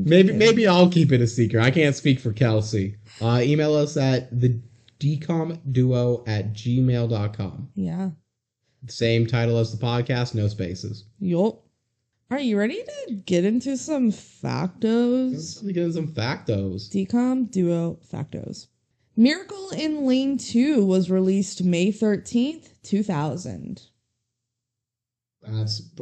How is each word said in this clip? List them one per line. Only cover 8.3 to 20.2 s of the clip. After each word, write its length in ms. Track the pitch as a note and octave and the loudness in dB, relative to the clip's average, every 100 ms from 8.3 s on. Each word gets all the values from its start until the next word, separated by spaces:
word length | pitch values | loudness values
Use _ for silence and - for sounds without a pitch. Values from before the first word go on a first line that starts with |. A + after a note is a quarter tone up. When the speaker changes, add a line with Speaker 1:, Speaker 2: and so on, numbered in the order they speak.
| _ _ _ _ _ A#2+ | _ _ _ _ _ -14
Speaker 2:
Same 400 | - A#2 A#2 A2+ | -4 0 2 2
title 300 | B2 A#2 A#2 | 0 2 2
as 120 | A2 A2 | 0 -2
the 60 | A#2+ | -2
podcast, 480 | A#2+ B2 B2 B2 | -2 0 -2 -2
no 140 | A2 G#2 | -2 -2
spaces. 580 | G#2 F2+ F#2 G#2+ G#2 - - | -2 -6 -6 -10 -12 -16 -8
Speaker 1:
Yup. 420 | F#3+ E3+ C#3+ - _ _ _ _ _ _ - | -2 0 0 -2 _ _ _ _ _ _ -8
Are 80 | C4+ | -4
you 180 | C4 G3+ | 0 0
ready 260 | G#3+ F#4+ C5 D5 A#4+ | 0 -4 -10 -12 -10
to 60 | |
get 320 | G3+ - F3 F#3+ | -10 -2 0 2
into 320 | A#3 C4 C4 | 0 -2 -6
some 340 | C#4 D4 A#3 | -4 0 0
factos? 1200 | - - - C3+ B2 F3+ - A3 A#3 A#3+ B3+ B3+ | -2 -8 -10 -6 -4 -4 -4 0 2 2 0 -2
Speaker 2:
Let's 280 | B3+ E3 - | -6 -10 -10
get 160 | G3+ F3 | -6 -2
into 160 | E3+ | -2
some 140 | E3 D#3 | -2 -6
factos. 840 | - A#2 F3 - G2+ G2 F#2 - | -4 -4 -4 -4 -4 -4 -8 -6
Speaker 1:
Decom 600 | G3 F#3+ A#3+ B3+ C4 A3+ | -6 -2 0 0 -2 -2
Duo 480 | F#3+ F3 E3+ E3+ E3+ - | -2 0 0 -4 -8 -12
factos. 560 | D#3 D3+ - - G3 - _ _ _ _ - | -12 -10 -10 -12 -14 -18 _ _ _ _ 4
Miracle 540 | A#3+ E4 G4 - F#4+ | 4 4 -8 -14 -12
in 340 | - D#4 D4+ C4+ | -6 -4 -2 0
Lane 320 | B3+ | 0